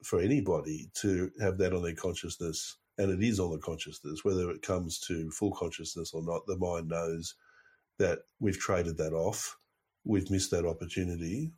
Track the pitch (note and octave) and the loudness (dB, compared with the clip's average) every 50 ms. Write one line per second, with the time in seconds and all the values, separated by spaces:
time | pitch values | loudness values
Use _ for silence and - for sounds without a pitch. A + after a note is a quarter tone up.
0 | - - - F2 F2+ A2 C#3+ C#3 G2 F#2 E2+ D2+ D2 D#2 D#2 D#2+ G2 - - - | -4 0 2 4 6 6 4 4 4 4 2 2 0 -2 -6 -6 -8 -8 -6 0
1 | - G2+ F#2 F2+ F#2 F#2 - - G#2 F#2+ F#2 G2 F#2+ F2+ F#2 F2+ F2 E2+ E2 - | 2 2 4 4 2 0 0 0 0 2 4 4 2 2 2 2 0 -2 -2 -2
2 | - F2+ E2 - - E2 - - F2 E2 D#2+ - - - - - _ _ _ - | -2 -2 -2 -4 -6 -8 -6 -4 -4 -4 -4 -4 -6 -8 -10 -14 _ _ _ 0
3 | G2+ G2 F#2 F2+ A2 A#2+ G#2+ F#2+ F2+ E2+ D#2+ D2+ - F2 E2 - - D#2 - - | 2 2 4 4 2 4 4 2 2 0 -2 -2 -4 -6 -6 -6 -8 -10 -12 -10
4 | - C#2+ D#2 D#2 - G2+ F#2+ F2+ F2+ F2 - D#2+ - - F#2 F2+ F2 E2 - - | -8 -8 -6 -2 0 2 2 2 0 0 -2 -4 -2 0 0 0 0 -2 -6 -6
5 | - - F2+ E2 D#2+ D#2+ - - G#2 G2+ G2+ - A2 G2+ - - E2 D#2+ - E2+ | -6 -4 -4 -4 -4 -6 -2 -2 0 0 0 -2 -4 -4 -6 -6 -8 -8 -8 -8
6 | E2 - - E2 E2 E2+ E2+ D#2+ - G2+ F#2 F2+ F2+ F2 F2 E2+ E2 D#2+ E2 E2+ | -8 -6 -6 -4 -2 -2 -2 -2 -2 -4 -2 0 0 0 0 -2 -2 -2 -2 -2
7 | E2+ E2 E2 E2 E2+ - - _ _ _ _ - _ _ _ _ _ _ _ - | 0 -2 -2 -4 -6 -8 -12 _ _ _ _ -20 _ _ _ _ _ _ _ 2
8 | G2 F2 E2 - - _ _ - A2+ G2+ F#2 - - - F#2+ F2 E2+ E2+ D#2 - | 4 4 2 0 -4 _ _ 0 0 2 2 2 2 2 2 4 2 2 0 0
9 | - D#2 D#2+ E2 E2+ G#2 A2+ - - - - - _ _ _ _ _ _ _ _ | 0 0 2 2 2 2 0 -2 -4 -6 -8 -12 _ _ _ _ _ _ _ _
10 | - - G#2+ G2 F#2+ - G2 F#2 - - F#2+ F2 E2+ E2+ E2 - F2+ F2 - G2 | 0 2 2 2 4 4 2 2 2 2 2 2 2 0 0 -2 -6 -4 -2 -2
11 | F2+ F2+ F2 E2+ E2+ E2 G2 C3+ D#3+ D#3+ - | 0 0 -2 -4 -4 -4 -2 -2 -4 -4 -4